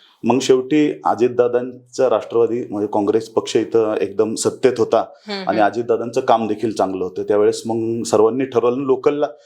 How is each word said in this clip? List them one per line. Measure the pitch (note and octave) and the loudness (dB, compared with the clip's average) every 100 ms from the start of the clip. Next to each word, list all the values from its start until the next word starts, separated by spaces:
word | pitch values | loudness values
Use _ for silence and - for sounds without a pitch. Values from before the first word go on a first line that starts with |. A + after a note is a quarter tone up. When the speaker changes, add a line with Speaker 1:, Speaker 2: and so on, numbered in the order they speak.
| _ _ | _ _
Speaker 1:
मग | A2+ B2+ | 0 2
शेवटी | - C3 B2+ D3+ D3 - | 4 2 2 2 2 0
अजितदादांचा | F2 G#2+ B2 A#2+ B2 A#2+ B2+ B2 _ - B2+ | -2 2 2 2 2 0 -4 -12 _ 0 2
राष्ट्रवादी | G#2+ - A2+ A2+ A#2+ - | 0 0 0 0 0 -6
म्हणजे | G2+ G#2 | -4 -2
काँग्रेस | G#2+ G2+ A2 - | 0 0 0 0
पक्ष | - G2+ | -4 0
इथं | A#2 G#2+ A#2 G#2+ | 0 0 0 0
एकदम | G#2+ F#2+ G2 A2 | -2 -2 -2 -2
सत्तेत | G2+ A2 - B2 - | -2 -4 2 2 2
होता | - A2+ | 2 0
Speaker 2:
हम्म, | F#2+ - G#3 G3 F#3 | 0 -10 -10 -6 -2
Speaker 1:
आणि | - | 0
Speaker 2:
हम्म. | G2+ | 0
Speaker 1:
अजितदादांचं | A2 A#2+ A2+ A#2 C3 | 0 -2 -2 -2 -2
काम | B2+ A#2 G#2+ | 2 2 0
देखील | G#2+ A#2 | -2 -2
चांगलं | G2 F#2+ F#2+ | -2 -2 -2
होतं. | - G2+ | -6 -6
त्यावेळेस | G2+ G#2 G#2+ A2 | -2 2 2 0
मग | A2+ A2+ A2+ A#2 | -4 -4 -4 -4
सर्वांनी | G#2+ G#2+ A2 B2+ | 0 4 4 2
ठरवलं | C3 A#2+ A#2+ B2+ | -2 0 0 0
लोकलला | C3+ B2+ C3 D3 C#3+ - | 0 0 0 0 -2 -6